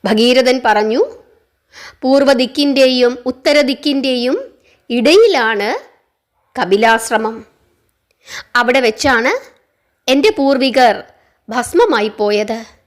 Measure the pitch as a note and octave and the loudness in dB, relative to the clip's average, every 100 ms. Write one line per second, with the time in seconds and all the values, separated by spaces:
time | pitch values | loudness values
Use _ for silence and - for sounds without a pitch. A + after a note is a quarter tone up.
0 | F#3+ G#3+ A#3+ B3+ B3 B3+ A#3+ G#3 G#3+ A#3+ | -2 0 2 2 2 0 0 0 0 -2
1 | C5+ - _ _ _ _ _ - - _ | -2 -6 _ _ _ _ _ -20 -20 _
2 | B3+ C#4 C#4 C4 B3 C#4 C#4+ C4+ C4 B3+ | 0 2 2 2 0 -2 -2 2 2 2
3 | A#3+ B3 B3+ B3+ E4 D4 C#4 C4+ D4 C#4 | 0 -2 -8 -6 0 0 0 -2 -4 -4
4 | C4 B3+ B3 F#4 C5+ _ _ _ _ A#3+ | -2 -2 -2 -4 -8 _ _ _ _ -2
5 | A#3+ F4+ A4+ D#4 A3 G#3+ G#3 A4+ - _ | 4 4 4 2 -2 -2 -4 -6 -10 _
6 | _ _ _ _ _ - F3 G3+ A3+ A3+ | _ _ _ _ _ -8 -2 2 2 0
7 | A3+ A3 A3 A3+ - _ _ _ _ _ | -2 -4 -4 -8 -18 _ _ _ _ _
8 | _ _ - - - - A#3 C4 A#3+ - | _ _ -18 -18 -6 -2 0 2 0 0
9 | C#4+ A#3+ B3 A#4+ - _ _ _ _ _ | 0 0 0 -4 -8 _ _ _ _ _
10 | - C4+ G#4+ G#4+ C4+ C#4 C4 A#3+ B3 G3 | -2 0 0 0 0 0 0 2 2 0
11 | - _ _ _ - A3+ A#3 E4+ A4+ B3 | -8 _ _ _ -10 -8 -2 0 0 0
12 | G#3+ G#3 G#3 G#3 G#3+ A3+ A3+ _ | -4 -2 -2 -2 -4 -8 -12 _